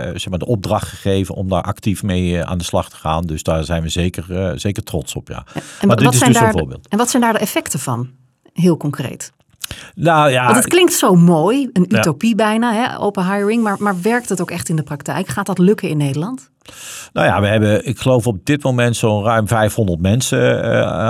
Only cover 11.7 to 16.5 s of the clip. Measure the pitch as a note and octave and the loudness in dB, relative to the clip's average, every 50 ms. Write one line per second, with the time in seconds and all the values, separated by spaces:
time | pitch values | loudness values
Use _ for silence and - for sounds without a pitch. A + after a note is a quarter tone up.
11.7 | - F3+ F3+ - - - - D#3+ C#3 - A3 A3+ A3 G3+ A3 G#3 A3 A3+ A#3+ A#3+ | 0 0 0 2 2 0 2 0 0 0 0 0 2 2 2 2 2 0 0 0
12.7 | G#3 A3 B3 - - - - G#3 G3+ G3 F3 F#3 G3+ G3+ G3+ G#3 A3+ A#3+ A3 G#3 | 0 -2 -2 -4 -4 -4 -4 -4 -2 -2 -2 -2 -2 -2 0 0 0 0 0 -2
13.7 | G3 - G#3 G#3 F#3+ F3 F3 A3 A#3+ B3 A#3+ - G3+ F3 F3 - - E3+ - - | -2 -2 -2 -2 -2 -2 0 0 0 0 -2 -2 -4 -4 -4 -4 -6 -6 -4 -4
14.7 | E3 D#3 C#3 - D3 - - - C3+ D#3+ G3 - - G3+ G3 - F#3 F3+ F3 F#3+ | -4 -4 -4 -4 -8 -10 -6 -6 -4 -4 -4 -6 -6 -6 -4 -2 0 4 4 4
15.7 | A3 - - D#3+ D#3 D3 D3 C#3 C3+ D3 E3+ A#3+ C4 C4 - _ | 4 2 0 -4 -2 -2 -2 -2 -2 -4 -6 -6 -8 -12 -14 _